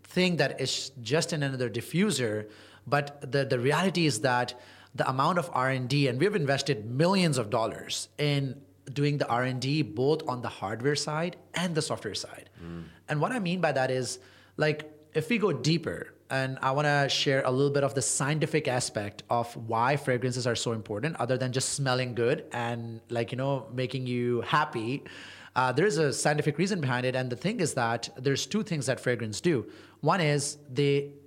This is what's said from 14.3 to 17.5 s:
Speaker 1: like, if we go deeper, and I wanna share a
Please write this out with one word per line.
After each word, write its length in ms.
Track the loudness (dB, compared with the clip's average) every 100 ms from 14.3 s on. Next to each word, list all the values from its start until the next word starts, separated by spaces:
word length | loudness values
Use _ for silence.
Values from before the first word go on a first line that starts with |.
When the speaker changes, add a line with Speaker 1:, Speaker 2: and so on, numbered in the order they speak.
| -20 -16 0
Speaker 1:
like, 340 | 0 0 -6 -18 -4
if 140 | -4 0
we 80 | 2
go 140 | 2
deeper, 600 | 2 2 2 0 -6 -10 -16 _
and 280 | -2 -2 0
I 120 | 0
wanna 360 | 2 4 4 4
share 340 | 2 2 4
a 60 | 4